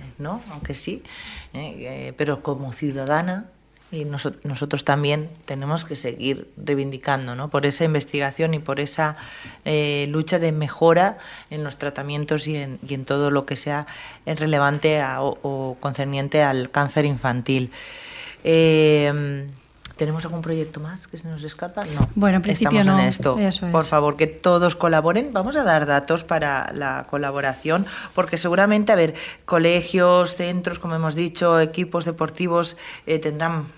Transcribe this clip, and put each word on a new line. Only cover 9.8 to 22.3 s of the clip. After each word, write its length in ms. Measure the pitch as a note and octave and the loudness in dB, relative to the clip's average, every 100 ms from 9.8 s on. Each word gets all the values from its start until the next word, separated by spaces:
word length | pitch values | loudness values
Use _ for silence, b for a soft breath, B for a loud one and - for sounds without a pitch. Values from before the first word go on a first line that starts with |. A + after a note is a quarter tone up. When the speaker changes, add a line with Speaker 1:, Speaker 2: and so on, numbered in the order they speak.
| D3 C#3+ C#3+ | 0 0 -2
Speaker 1:
lucha 280 | D3+ D#3 F3+ | -2 0 0
de 120 | E3 | 0
mejora 680 | D#3 D3 - E3 E3 G3 G#3+ B B B | 0 -2 2 6 6 4 0 B B B
en 120 | D3+ | -8
los 140 | D3 C#3+ | -8 -6
tratamientos 720 | C#3+ C#3 C#3+ D3 D3+ D3+ D3+ | -6 -6 -6 -6 -2 -2 -2
y 100 | D3+ | -6
en, 220 | C#3 B2+ C3+ | -6 -10 -8
y 100 | C3+ | -8
en 100 | B2+ | -2
todo 240 | C#3+ C#3+ | 0 2
lo 160 | C#3+ C#3 | 2 0
que 100 | C3+ | -4
sea, 300 | D3 C#3+ D3 B B B - | -4 -4 -6 B B B -8
eh, 100 | D#3+ | -2
relevante 640 | D#3 D3 C#3+ D3 D#3 D3+ | 0 4 4 2 2 2
a, 200 | C3+ C3 | 0 -2
o, 160 | C#3 - | -2 -2
o 340 | C#3+ C3+ C3 B2 | -4 -4 -4 -6
concerniente 640 | C#3+ C3 C#3 C#3 C#3 D3+ | -6 -4 -4 -2 0 2
al 280 | D3 C3 B2 | 4 2 0
cáncer 340 | - C#3+ D#3 D3 | 0 0 2 0
infantil. 680 | C3 C3 B2 A#2 C3 B2 B B B B B B B | 0 0 0 0 0 -2 B B B B B B B
Eh, 1040 | E3 E3 D#3+ D#3 D#3 D3+ D3 D3 C#3+ C#3 C#3+ C3+ _ _ - - | 4 6 8 8 6 6 4 0 -2 -4 -8 -14 _ _ -18 -4
¿tenemos 280 | D3+ D#3+ E3 | -2 -2 -4
algún 160 | E3 | -6
proyecto 400 | D#3+ D#3+ D#3 D3+ | -4 -4 -4 -8
más 260 | D#3 F#3 - | -10 -12 -14
que 100 | E3+ | -14
se 80 | E3 | -12
nos 120 | D#3+ D3+ | -10 -10
escapa? 400 | - F3+ G#3 F#3+ | -10 -8 -8 -4
No. 240 | D3 - - | 0 0 2
Speaker 2:
Bueno, 200 | G3+ | 4